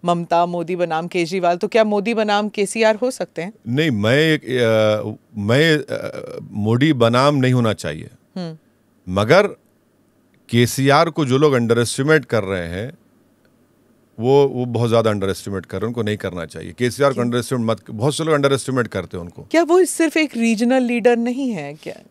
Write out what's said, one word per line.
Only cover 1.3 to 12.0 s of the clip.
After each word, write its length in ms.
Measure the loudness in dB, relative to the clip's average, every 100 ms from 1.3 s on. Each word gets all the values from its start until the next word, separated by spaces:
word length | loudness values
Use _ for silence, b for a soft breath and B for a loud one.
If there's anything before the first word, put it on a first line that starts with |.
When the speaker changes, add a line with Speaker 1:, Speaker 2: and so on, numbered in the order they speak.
| -2 -2 -2
Speaker 1:
तो 120 | 0
क्या 160 | 2
मोदी 300 | 2 0 -2
बनाम 340 | -2 0 0 -2
केसीआर 480 | -4 -4 0 0 2
हो 140 | -4
सकते 320 | -6 -10 -8
हैं? 100 | -10 -10 -4
Speaker 2:
नहीं, 220 | 0 0
मैं 260 | 2 2 4
एक, 280 | 4 2
अ, 760 | -2 0 2 4 2 2 -4 -10 _ -6
मैं, 420 | 0 4 4 2
अ, 600 | -2 -8 -8 -12 -12 -14 -12
मोदी 420 | -4 0 4 4
बनाम 420 | 4 4 6 4
नहीं 180 | 4 2
होना 200 | 2 2
चाहिए, 380 | -2 -6 -10 -14 _ _ -12
Speaker 1:
हम्म। 220 | -12 -12 _ _ _ _ -6
Speaker 2:
मगर 380 | -2 4 4 4 -4 _ _ _ _ _ _ _ _ _
केसीआर 600 | 2 2 2 2 4 4
को 140 | 0
जो 140 | 0 2
लोग 140 | 4
अंडर 260 | 2 2 2
एस्टिमेट 460 | 0 -2